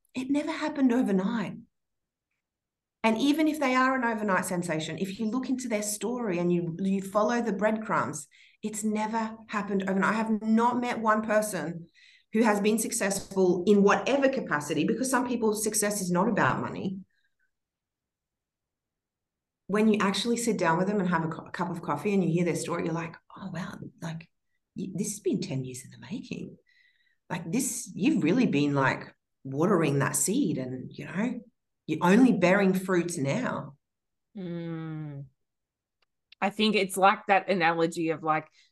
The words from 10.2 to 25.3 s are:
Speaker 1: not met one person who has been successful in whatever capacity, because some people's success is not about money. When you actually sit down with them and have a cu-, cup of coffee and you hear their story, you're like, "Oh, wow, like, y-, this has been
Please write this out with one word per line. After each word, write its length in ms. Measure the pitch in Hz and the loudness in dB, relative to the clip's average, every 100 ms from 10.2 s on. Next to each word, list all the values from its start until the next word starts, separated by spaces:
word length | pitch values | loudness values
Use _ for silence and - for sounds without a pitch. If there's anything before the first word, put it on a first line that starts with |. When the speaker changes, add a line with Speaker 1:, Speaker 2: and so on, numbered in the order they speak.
| 220 214 | 0 -2
Speaker 1:
not 380 | 220 220 240 247 | 2 4 4 2
met 200 | 247 226 | -2 -2
one 220 | 220 214 | 0 0
person 640 | 220 214 214 180 151 170 - _ - - _ | 2 2 0 -2 -6 -8 -12 _ -20 -20 _
who 120 | 220 | 2
has 160 | 226 202 | 2 4
been 180 | 214 220 | 2 2
successful 840 | 226 - 196 190 - 190 185 175 - | 0 -2 -2 -2 -4 2 2 4 6
in 160 | 202 | 6
whatever 460 | 196 190 - 277 269 | 8 6 2 2 2
capacity, 560 | 254 - 147 - 147 | 2 -2 -2 -2 0
because 260 | 190 - 262 | 0 0 0
some 160 | 247 254 | 0 0
people's 380 | 240 214 208 | 0 0 0
success 360 | 220 - 208 202 | -2 0 0 -2
is 120 | 180 | 0
not 160 | 175 214 | 2 2
about 320 | 175 135 - | 2 2 0
money. 380 | 117 90 185 190 - _ _ _ _ _ _ _ _ _ _ _ _ _ _ _ _ _ _ _ _ _ _ _ _ _ - | -4 -6 -8 -8 -12 _ _ _ _ _ _ _ _ _ _ _ _ _ _ _ _ _ _ _ _ _ _ _ _ _ -4
When 220 | 208 220 | 2 4
you 100 | 208 | 4
actually 360 | 190 190 233 233 | 2 0 0 0
sit 200 | 233 190 | 0 0
down 220 | 170 165 | 2 2
with 80 | 190 | 2
them 140 | 208 | 0
and 80 | 180 | 0
have 160 | 165 | 0
a 40 | 160 | -2
cu-, 220 | - - | -6 -10
cup 200 | - 185 | -6 -6
of 120 | 170 | -6
coffee 320 | - 143 208 | -4 -4 0
and 80 | 196 | 0
you 80 | 165 | 2
hear 140 | 170 | 2
their 100 | 175 | 2
story, 300 | - - 170 | 0 -4 -4
you're 100 | 175 | -4
like, 220 | 165 165 - _ - | -4 -6 -12 _ -16
"Oh, 140 | 190 | -12
wow, 220 | 156 185 - - - | -10 -10 -12 -16 -12
like, 280 | 165 165 - _ _ _ _ - | -10 -10 -14 _ _ _ _ -10
y-, 140 | - | -8
this 160 | 165 220 | -6 -6
has 100 | - | -6
been 200 | 392 | -4